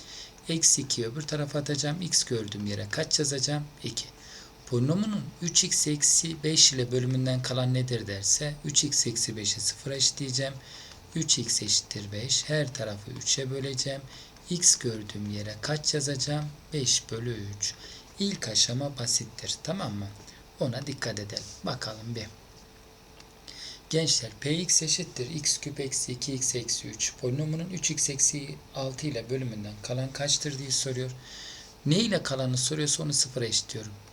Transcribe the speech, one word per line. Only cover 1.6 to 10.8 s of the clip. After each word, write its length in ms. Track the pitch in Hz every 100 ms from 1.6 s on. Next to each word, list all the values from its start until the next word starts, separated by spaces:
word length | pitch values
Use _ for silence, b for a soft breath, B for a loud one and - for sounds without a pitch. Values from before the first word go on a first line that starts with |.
| 139 139 147 170
X 220 | 165 -
gördüğüm 420 | - 113 107 101 101
yere 200 | 101 101
kaç 280 | 160 156 -
yazacağım? 460 | 147 139 139 147 147 -
İki. 200 | - - - B B B B - -
Polinomunun 580 | 123 131 185 220 196 131 -
üç 220 | 170 -
x 220 | 185 - 151
eksi 560 | 147 - - 165 160
beş 280 | 156 160 -
ile 200 | 131 117
bölümünden 500 | 127 123 131 131 127
kalan 320 | 127 127 127
nedir 320 | 127 127 117 101
derse 480 | 98 - - 147 147
üç 200 | 151 147
x 220 | 147 - 117
eksi 300 | 107 - 107
beşi 240 | 101 -
sıfır 300 | - - 135
eşitleyeceğim. 640 | 139 - - 135 127 135 131 B B